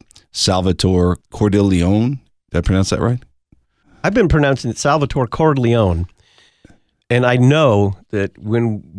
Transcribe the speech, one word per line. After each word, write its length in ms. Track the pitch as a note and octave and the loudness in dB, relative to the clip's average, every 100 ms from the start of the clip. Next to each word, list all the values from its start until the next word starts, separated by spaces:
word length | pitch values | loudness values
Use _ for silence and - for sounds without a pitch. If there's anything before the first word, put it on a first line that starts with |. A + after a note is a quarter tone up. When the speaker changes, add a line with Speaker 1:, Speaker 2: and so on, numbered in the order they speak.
| _ _ _ | _ _ _
Speaker 1:
Salvatore 840 | - - F#2 F#2 F2 F#2 F#2 F2+ F2 _ | -6 -2 0 -2 0 0 2 0 -2 _
Cordileone. 880 | - G#2+ G2+ G2+ F2+ E2+ G#2+ A#2+ C#3 _ _ _ | -2 0 2 2 2 0 0 -2 -4 _ _ _
Did 80 | - | -4
I 20 | |
pronounce 280 | - G2 F#2 | 0 0 0
that 100 | - | -2
right? 220 | A2+ B2 - _ _ _ _ _ _ _ | -2 -4 -8 _ _ _ _ _ _ _
Speaker 2:
I've 120 | E3+ | -4
been 120 | A3 F3+ | 0 2
pronouncing 440 | D#3 C#3+ C3+ B2 | 2 2 0 -4
it 80 | - | -4
Salvatore 500 | D3 D3+ C#3+ C#3 A#2+ | -2 0 -2 -4 -4
Cordileone. 800 | - D#3 C3+ A#2 A#2 G2 E2 F2 _ _ _ _ _ - _ _ _ - | 0 0 2 2 2 2 0 -6 _ _ _ _ _ -20 _ _ _ -4
And 160 | B2 | 0
I 120 | B2 B2+ | 2 2
know 600 | B2+ D3+ D3 G2+ G2+ G2 _ | 4 4 4 2 0 -4 _
that 260 | G#2 G2 - | -6 -6 -8
when 460 | G#2 A#2 A#2 G#2 - | -6 -2 -2 -6 -12